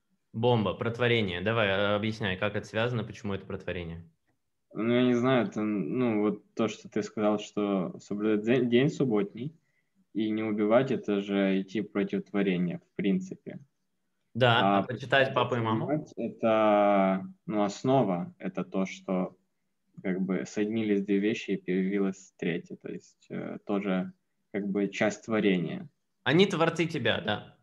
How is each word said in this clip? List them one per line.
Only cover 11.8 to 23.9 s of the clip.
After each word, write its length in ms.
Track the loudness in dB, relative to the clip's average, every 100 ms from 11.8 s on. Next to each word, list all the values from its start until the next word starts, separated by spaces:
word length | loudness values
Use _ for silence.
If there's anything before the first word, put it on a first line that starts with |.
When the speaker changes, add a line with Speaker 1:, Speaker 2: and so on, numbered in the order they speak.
Speaker 2:
против 440 | -2 -2 0 -2 -4
творения, 540 | -2 0 0 -2 -4
в 160 | -10 -4
принципе. 640 | 0 0 -4 -12 -14 -16 -18 _ _ _ _ _ _ 2
Speaker 1:
Да, 320 | 4 6 4
а 80 | 2
Speaker 2:
А 40 |
Speaker 1:
почитать 500 | 0 -8 2 4 4
папу 220 | 2 0 0
и 40 |
маму? 380 | 0 -2 -2 -4
Speaker 2:
убивать — 160 | -6 -8
это, 1080 | -8 -2 2 4 6 6 6 4 4 0 -4 -12 -6
ну, 180 | -2
основа, 720 | -2 -2 2 2 2 -2 -4 -8
это 240 | -8 -6 -4
то, 200 | -4 -4
что, 520 | -6 -4 -2 -2 -8 _ _ _ _ _ -10
как 180 | -4 -2
бы, 240 | -2 -2 -4
соединились 580 | -4 -2 0 0 0 2
две 140 | 0
вещи 320 | 0 -2 -4
и 60 | -4
появилась 760 | -2 -2 0 0 -2 -4 -16 _
третья, 400 | -4 -4 -8 -14
то 120 | -12
есть, 360 | -14 -16 _ _
э, 280 | -10 -10 -10 -4
тоже, 480 | -2 0